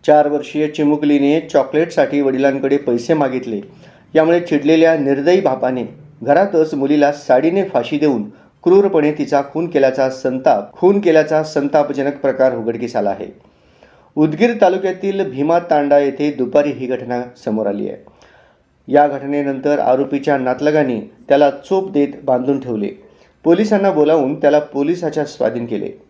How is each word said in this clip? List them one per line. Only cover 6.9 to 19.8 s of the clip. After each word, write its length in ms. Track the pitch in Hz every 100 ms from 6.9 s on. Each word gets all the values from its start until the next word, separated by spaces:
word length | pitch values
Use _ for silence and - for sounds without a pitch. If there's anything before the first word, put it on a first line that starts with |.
| 151 143
साडीने 520 | 143 - 131 160 190
फाशी 340 | 190 123 113 147
देऊन 320 | 151 120 104 - _ _
क्रूरपणे 480 | - 190 196 170 147
तिचा 300 | 151 143 143 139
खून 180 | 156 170
केल्याचा 400 | 156 135 131 131
संताप, 640 | 131 135 131 139 110 101
खून 260 | - 180 202
केल्याचा 440 | 196 156 156 156
संतापजनक 720 | 156 151 139 151 143 135 139 139
प्रकार 380 | 139 131 131 120
उघडकीस 400 | 110 117 120 120
आला 140 | 101
आहे. 260 | 95 101 - _ _ _ _ _ _ _ -
उदगीर 360 | 156 151 233 220
तालुक्यातील 680 | 185 190 190 - 196 190 175
भीमा 300 | 131 143 170
तांडा 400 | 170 151 143 143
येथे 320 | 143 139 147
दुपारी 400 | 135 120 147 147
ही 140 | 131 127
घटना 360 | 123 120 123 123 - -
समोर 220 | 107 104
आली 220 | 101 101
आहे. 160 | - - _ _ _ _ _ _ _ -
या 200 | 139 147
घटनेनंतर 720 | 139 139 143 139 135 143
आरोपीच्या 580 | 147